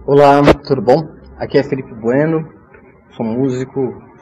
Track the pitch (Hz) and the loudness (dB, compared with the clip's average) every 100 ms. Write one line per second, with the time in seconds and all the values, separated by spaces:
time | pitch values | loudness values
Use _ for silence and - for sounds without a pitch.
0 | - 143 139 143 143 - - 135 123 147 | 0 4 6 6 4 2 -2 -2 2 0
1 | 160 - - - 117 143 135 135 - 117 | 0 -16 -20 -14 -4 -2 -2 -6 -10 -8
2 | 113 131 156 160 156 - _ - - _ | -2 0 -2 -4 -8 -18 _ -20 -20 _
3 | _ - 113 120 135 127 131 139 123 101 | _ -10 -8 -4 -4 -6 -8 -8 -8 -10
4 | - _ | -20 _